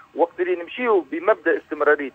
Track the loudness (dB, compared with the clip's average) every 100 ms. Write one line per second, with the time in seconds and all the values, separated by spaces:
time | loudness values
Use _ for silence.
0 | -8 -2 -2 0 -4 -4 -6 -4 0 2
1 | 0 -2 0 0 0 -2 -4 -2 2 2
2 | -2